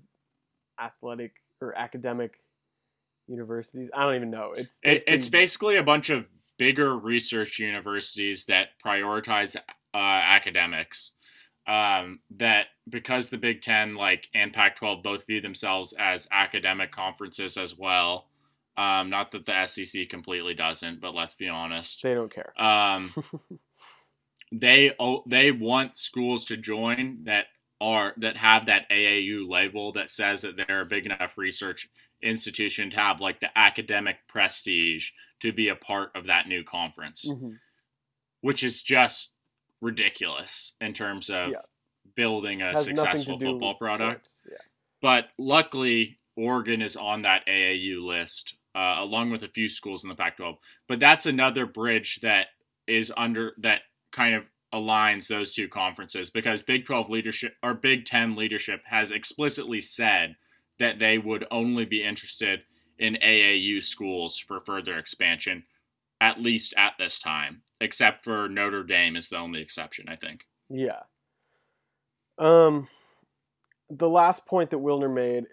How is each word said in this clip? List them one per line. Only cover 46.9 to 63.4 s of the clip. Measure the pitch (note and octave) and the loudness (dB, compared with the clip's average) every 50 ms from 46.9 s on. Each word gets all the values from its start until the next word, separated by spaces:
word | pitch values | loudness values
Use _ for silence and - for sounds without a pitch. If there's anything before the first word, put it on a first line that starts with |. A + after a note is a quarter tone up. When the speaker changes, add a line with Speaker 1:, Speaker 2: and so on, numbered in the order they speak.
| - | -4
Speaker 2:
on | - G#2 G#2 G#2+ G#2+ G#2 | -4 -4 -4 -2 0 2
that | G2 F#2+ F#2+ - | 2 2 4 2
A | F#2+ G2 F#2+ F#2+ F#2 | 2 2 4 4 2
A | F#2+ | 2
U | F#2 F#2+ F#2+ F2+ F2 F2 | 0 -2 -4 -4 -6 -4
list, | F2+ F2 E2+ E2+ - - - - - - _ _ _ - | -4 -4 -4 -4 -6 -8 -10 -12 -14 -16 _ _ _ -4
uh, | F#2+ F#2 F#2 F2 | -2 0 0 0
along | F#2 G2+ G2+ A2 A#2 A#2+ A#2 | 0 -2 -2 -2 -2 -2 -2
with | A2+ A2 G#2+ | -4 -6 -8
a | |
few | - - A2+ A2 G#2+ | -8 -6 -4 -4 -4
schools | - - - G2+ F#2+ F2+ G2 | -6 -8 -10 -10 -10 -10 -12
in | F#2+ | -12
the | E2 | -8
Pac-twelve. | F2+ F2 E2+ - - F2+ E2+ D#2 - _ - - _ _ | -6 -6 -6 -6 -6 -10 -10 -10 -12 _ -20 -20 _ _
But | - B2 A#2 | -6 0 6
that's | C#3+ D3 D#3+ D#3 - | 8 8 8 8 4
another | D#3+ C3+ B2+ C3 C3 B2 C3+ A#2+ | 0 2 2 2 2 2 0 -4
bridge | A#2+ - A2 A#2 A#2+ A2+ G#2+ - - - - | -6 -6 -4 0 0 0 0 -2 -4 -8 -4
that | A#2 A2 G#2 F#2+ F#2+ - _ _ _ _ _ _ _ | 0 2 2 2 2 -2 _ _ _ _ _ _ _
is | A2+ A2+ A2+ A2 A2+ - | -2 0 0 0 -2 -4
under, | A#2 A#2 A#2 A2+ A2+ A2+ A2 - A2 | -4 -2 -2 -2 -2 -4 -6 -6 -2
that | A2+ A2 G#2 - - _ _ _ _ _ | 0 2 2 0 -2 _ _ _ _ _
kind | - C3 A#2+ A#2 A2 | -2 0 2 2 2
of | G#2+ - - _ _ _ _ A2 | 0 -2 -8 _ _ _ _ -8
aligns | A2 A2 A2 A2 G#2+ G#2+ G#2+ G#2 G2 - | -4 0 2 4 4 4 4 2 2 -2
those | - G#2+ G#2 G2+ - - | -4 -4 -4 -4 -4 -4
two | A2 G2 | -6 -6
conferences, | F#2 G2+ G2+ F#2 F#2 F#2 G2+ F#2 - - F#2+ F2 - | -6 -4 -4 -4 -4 -4 -8 -10 -10 -8 -8 -8 -6
because | - A2+ A2+ A#2 G#2+ G2+ - | -6 -4 -2 -2 -2 -2 0
Big | - B2+ C3 B2+ | 0 0 0 0
Twelve | - C3 A#2 A2 - | -2 -2 -2 -2 -2
leadership, | A2+ A2 A2 A2 A2 - A#2+ A#2 - _ | -4 -4 -4 -4 -6 -6 -8 -10 -10 _
or | - B2 A#2 | -6 -6 -4
Big | - - C3 C3+ B2 A2+ | 0 2 2 2 2 0
Ten | - B2 A#2 A#2 A2+ G#2+ | 0 0 2 2 0 0
leadership, | G#2+ A2 G#2+ A2 G#2 - G#2+ G2 - - | -2 -2 -2 -2 -4 -4 -6 -8 -8 -6
has | - A2+ A2 G#2+ G2 | -2 0 0 0 0
explicitly | G#2 A2 - - - D3 D3+ C#3+ - D3 - A#2+ A#2 G#2 | -4 -6 -6 -6 -4 -2 -2 -2 -2 -4 -6 -6 -6 -6
said | - - - A#2+ A#2 G#2+ G2 F2 E2 E2 - _ _ _ _ _ _ _ _ - | -6 -6 -4 0 2 2 4 2 2 -2 -6 _ _ _ _ _ _ _ _ 0
that | A#2+ A#2 G#2 G#2+ | 0 0 2 2
they | A2 A2 A2 A2 | 2 2 2 2
would | G#2 A2 A2 - - - | 0 -2 -4 -4 -4 -4
only | A#2 A#2 A#2 B2 A#2+ A#2 A2+ | -2 -2 0 0 0 -2 -2
be | F#2+ G#2+ G#2+ G#2 | -2 -2 -2 -2
interested | G#2 G2+ - - - - - A2 G2 F#2+ F#2 - _ _ _ _ _ _ | -2 -4 -6 -10 -12 -8 -4 -2 -2 -2 -2 -6 _ _ _ _ _ _
in | - A2+ A2 A2 - | -2 -2 -2 0 2
A | - A2 A2 G#2+ | 4 6 6 8